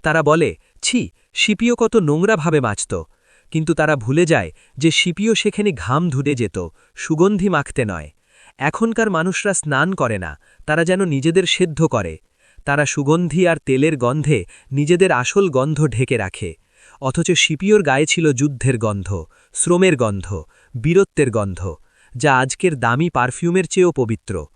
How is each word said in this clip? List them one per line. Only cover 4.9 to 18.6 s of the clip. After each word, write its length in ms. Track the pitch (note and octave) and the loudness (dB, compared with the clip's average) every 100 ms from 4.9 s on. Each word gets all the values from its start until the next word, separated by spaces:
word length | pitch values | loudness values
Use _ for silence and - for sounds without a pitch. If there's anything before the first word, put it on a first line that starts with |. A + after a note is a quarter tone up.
শিপিও 440 | - F3+ E3+ G#3+ | 0 -2 -2 -2
সেখানে 380 | G#3+ G#3+ - G#3 | 0 -2 0 -2
ঘাম 380 | D3 E2+ C#3 F3 | -2 -2 -2 0
ধুতে 240 | C3+ C#3 | -2 -2
যেত, 340 | C3+ G#2 G2+ E2+ _ _ | -2 -4 -6 -10 _ _
সুগন্ধি 540 | - - D#3 F#3+ G#3 G3 | -16 -4 2 2 2 0
মাখতে 360 | E3 C#3 - | 0 -2 -4
নয়। 260 | A2 F2 D2+ _ _ _ - _ | -4 -6 -12 _ _ _ -20 _
এখনকার 520 | C#3+ - A3+ A3+ A3 | -4 0 -2 0 0
মানুষরা 440 | E3+ F3+ F3+ G#3 | 0 -2 -2 -2
স্নান 380 | F3+ D3+ C3+ E3 | -2 -2 0 0
করে 260 | F#3+ B2+ G#2 | -2 -2 -4
না, 180 | E2+ D2 _ _ - | -8 -14 _ _ -4
তারা 180 | D#3 | 0
যেন 200 | E3+ F#3 | 0 0
নিজেদের 400 | F#3+ C#3 D3 E3 | 0 0 2 2
সেদ্ধ 400 | F3+ - F3+ D3 | 0 0 -2 2
করে। 340 | D#3+ A#2+ F2 D#2 _ _ _ - | 0 0 -4 -10 _ _ _ -12
তারা 220 | - C#3+ C#3+ | -2 0 0
সুগন্ধি 600 | - C#3 E3 F3 D#3 F3 | -2 0 0 2 2 2
আর 80 | E3 - | 0 0
তেলের 300 | C3 D#3 D3+ | 2 2 2
গন্ধে 480 | A#2+ D3+ C#3 B2 E2+ - _ | -2 0 0 0 -2 -18 _
নিজেদের 400 | C3+ D3 F3 F#3 | -4 2 4 4
আসল 360 | C3 B2 G3+ G3 | 2 0 0 2
গন্ধ 380 | B2+ C#3 D3 D3+ | 0 0 0 0
ঢেকে 300 | A2 C3 A#2+ | 0 -2 -2
রাখে। 380 | F#2 - F#2 D#2 _ _ - - | -4 -8 -12 -12 _ _ -20 -8
অথচ 300 | C3+ E3+ E3+ | -4 -2 0
শিপিওর 520 | F3 - D3+ F#3+ G#3+ | 0 0 0 2 4
গায়ে 240 | D#3 C3+ D#3 | 4 0 0
ছিল 260 | - D#3+ | 2 0
যুদ্ধের 460 | B2+ D3 B2+ | 2 -2 0